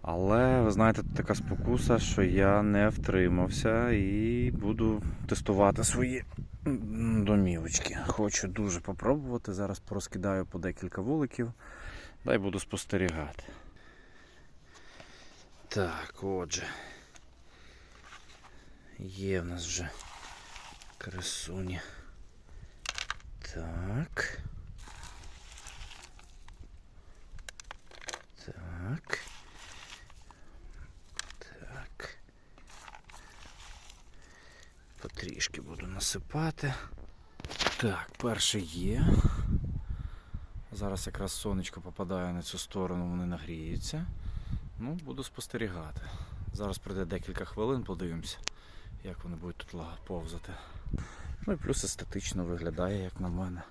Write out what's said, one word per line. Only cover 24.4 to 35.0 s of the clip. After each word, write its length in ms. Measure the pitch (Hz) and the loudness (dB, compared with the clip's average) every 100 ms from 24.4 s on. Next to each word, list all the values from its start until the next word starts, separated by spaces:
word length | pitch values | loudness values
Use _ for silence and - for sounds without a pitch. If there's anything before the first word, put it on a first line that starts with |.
| - - - - - - - - - - - - - - - - - - - - - - - - - - - - - - - - - - - - - - - - - | -8 -8 -10 -12 -12 -10 -12 -12 -12 -14 -14 -14 -14 -12 -12 -12 -14 -16 -18 -16 -16 -14 -16 -16 -18 -20 -18 -18 -12 -12 -12 -14 -16 -16 -14 -12 -10 -10 -12 -14 -12
Так. 720 | - 87 85 92 147 - - - - - - - - - - - - - - - - - - - - - - - - | -10 -8 -6 -4 -4 -4 -6 -6 -14 -16 -16 -16 -14 -14 -16 -16 -18 -18 -18 -18 -16 -16 -14 -16 -16 -14 -12 -12 -14
Так. 800 | - - - 131 - - - - - - - - - - - - - - - - - - - - - - - - - - - - - - - - | -16 -14 -12 -12 -14 -12 -12 -12 -18 -20 -20 -20 -18 -16 -14 -16 -16 -16 -16 -16 -16 -16 -14 -14 -16 -18 -18 -18 -18 -18 -20 -18 -20 -20 -20 -14